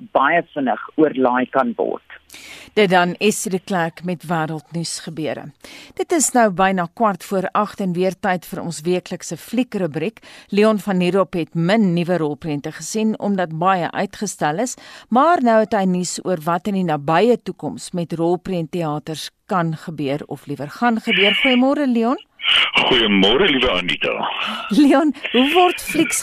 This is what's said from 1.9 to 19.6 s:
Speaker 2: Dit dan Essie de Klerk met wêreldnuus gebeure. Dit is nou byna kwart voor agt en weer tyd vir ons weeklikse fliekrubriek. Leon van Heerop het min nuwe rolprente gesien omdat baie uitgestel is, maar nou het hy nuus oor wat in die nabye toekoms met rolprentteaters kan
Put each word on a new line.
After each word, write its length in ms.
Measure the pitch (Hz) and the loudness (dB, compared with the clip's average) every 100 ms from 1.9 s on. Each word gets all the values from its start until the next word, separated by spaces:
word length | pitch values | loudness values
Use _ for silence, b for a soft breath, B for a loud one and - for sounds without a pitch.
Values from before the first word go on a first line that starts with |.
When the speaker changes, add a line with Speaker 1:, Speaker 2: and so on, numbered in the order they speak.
| 50 - - _ B B B B | -4 -10 -20 _ B B B B
Speaker 2:
Dit 160 | 214 196 | 0 4
dan 260 | 185 175 - | 4 2 2
Essie 320 | 214 - 202 | 0 0 -4
de 80 | 185 | -6
Klerk 440 | - 185 165 - | -2 -2 -2 -4
met 220 | 175 170 156 | -8 -8 -4
wêreldnuus 720 | 165 160 156 - 165 160 - | -4 -2 -6 -8 -8 -6 -8
gebeure. 540 | 180 156 139 - 143 - B B B - | -10 -8 -6 -6 -10 -18 B B B -8
Dit 160 | 370 | -2
is 200 | 339 - | 0 2
nou 200 | 247 214 | 4 2
byna 360 | 175 190 190 170 | 2 2 2 -4
kwart 300 | - 220 180 | 0 0 0
voor 260 | - 196 185 | -4 -4 -2
agt 280 | 202 208 - | -2 -2 -4
en 140 | 190 | -4
weer 200 | 175 185 185 | 0 -2 -2
tyd 260 | 196 180 - | -2 -4 -6
vir 160 | 175 | -8
ons 200 | 170 156 | -8 -6
weeklikse 560 | 165 180 - 180 - 165 | -2 -2 -4 -10 -10 -12
fliekrubriek. 840 | - 240 247 202 170 151 185 - B B B | -4 -4 -2 -4 -4 -4 -6 -8 B B B
Leon 300 | 202 220 214 | 2 2 2
van 200 | 208 185 | 0 0
Heerop 340 | 180 196 180 | 2 2 0
het 220 | 180 156 170 | -2 -4 -2
min 380 | 170 226 190 | 2 2 2
nuwe 240 | 170 170 170 | 2 0 0
rolprente 540 | 151 147 165 143 156 | -2 -4 -6 -6 -8
gesien 480 | - 160 220 220 - | -12 -8 -2 -2 -2
omdat 380 | 202 190 170 160 | -2 -2 -4 -2
baie 340 | 190 185 160 | 0 0 -2
uitgestel 680 | - 202 - 202 - 151 165 | -4 -6 -6 -8 -2 -2 -2
is, 160 | 247 - B B B | -4 -8 B B B
maar 320 | 240 311 349 | 4 4 4
nou 180 | 240 220 | 4 4
het 140 | 214 | 4
hy 120 | 214 185 | 2 2
nuus 340 | 180 175 - | 0 -2 -6
oor 140 | 180 175 | -4 -2
wat 240 | 160 170 208 | -2 -2 -2
in 60 | |
die 100 | 190 | -2
nabye 580 | 175 151 143 165 233 226 | 0 -2 0 4 4 2
toekoms 500 | 190 - 151 - - | -2 -10 -10 -10 -8
met 200 | 175 165 | -6 -6
rolprentteaters 1160 | 165 165 175 185 175 156 180 156 147 160 151 - - - | -2 0 0 -2 -6 -4 -4 -4 -6 -8 -10 -12 -18 -4
kan 300 | 185 | -2